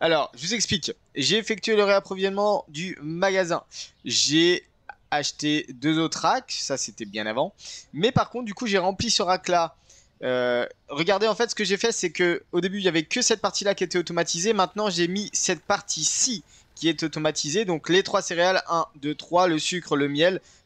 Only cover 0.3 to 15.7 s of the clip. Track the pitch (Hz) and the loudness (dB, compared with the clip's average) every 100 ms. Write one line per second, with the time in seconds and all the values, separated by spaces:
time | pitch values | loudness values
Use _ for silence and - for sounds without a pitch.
0.3 | 123 160 226 - 202 127 - _ - 135 | -6 -6 -4 -2 -2 -4 -10 _ -4 0
1.3 | 208 214 214 - 214 202 196 196 190 196 | 0 0 -4 0 4 4 2 0 -2 -2
2.3 | 196 208 202 - 147 185 - 147 165 196 | 0 0 0 -2 -8 -8 -8 -8 -2 2
3.3 | 190 175 165 - - - _ - 117 - | 2 0 -2 -6 -16 -16 _ -4 0 2
4.3 | 151 170 180 - _ - - _ 147 143 | 4 4 2 -2 _ -20 -20 _ -4 -4
5.3 | - 151 151 - 127 143 160 160 - 165 | -4 -2 -2 -4 -4 -2 0 0 0 0
6.3 | 240 254 - - 135 - - 107 104 107 | 0 -2 -8 -6 -6 -6 -10 -10 -6 -4
7.3 | 113 175 - - - - 139 214 247 208 | -2 -2 -6 -18 -18 -12 -2 0 2 0
8.3 | 240 233 196 247 196 180 196 233 - 180 | -4 -10 -8 -2 0 0 -2 -2 0 0
9.3 | 185 - 175 165 - _ - _ - 127 | 0 2 2 2 -4 _ -20 _ -8 -2
10.3 | 127 123 120 - - - 143 170 202 220 | 0 2 0 -2 -8 -8 -2 0 2 2
11.3 | 202 233 - 196 196 233 226 180 - 180 | 2 -2 -2 -2 0 0 -2 -2 0 0
12.3 | 170 - 175 185 202 185 160 156 247 233 | 0 -2 -2 -2 0 0 0 0 0 2
13.3 | 220 196 - 202 196 170 180 165 170 165 | 2 0 -2 -2 0 0 -2 -2 -2 -2
14.3 | 170 196 214 180 202 214 170 175 190 202 | 0 0 2 0 0 -2 0 0 -2 -4
15.3 | - - 170 - | -2 -2 -2 0